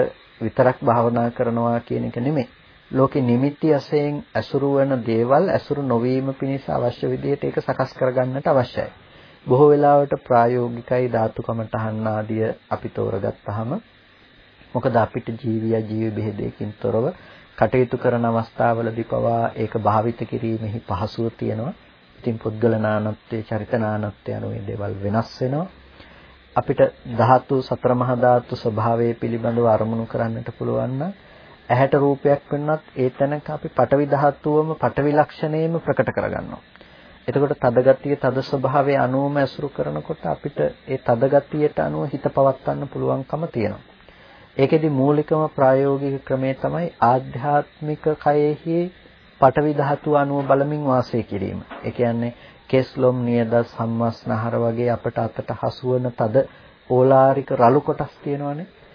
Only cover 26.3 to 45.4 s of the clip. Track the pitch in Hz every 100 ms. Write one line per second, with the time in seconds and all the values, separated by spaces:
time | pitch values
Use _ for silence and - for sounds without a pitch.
26.3 | - _ - - 131 131 - 127 117 117
27.3 | 127 - 131 - 120 123 123 123 123 123
28.3 | 123 - 127 117 107 113 117 117 113 117
29.3 | 117 117 117 117 110 110 113 113 120 113
30.3 | 113 123 - 120 117 120 131 175 - -
31.3 | - - - - 123 135 143 143 139 143
32.3 | 139 - 143 151 156 - - 127 - 139
33.3 | 147 - 151 160 - 120 139 143 139 143
34.3 | 139 151 151 156 151 123 139 147 147 147
35.3 | - 156 156 165 165 - - 117 - 101
36.3 | - - - - - - - - - -
37.3 | 139 143 147 127 120 131 131 143 139 131
38.3 | 131 - 139 127 143 135 135 127 135 139
39.3 | 143 135 - 143 - 147 151 147 156 165
40.3 | 143 147 - - - - 131 - 117 135
41.3 | 143 - 151 151 160 151 151 151 135 139
42.3 | 139 135 135 143 143 139 135 131 131 131
43.3 | 151 165 123 98 98 - - - - -
44.3 | - - - 135 160 156 135 139 147 151
45.3 | 156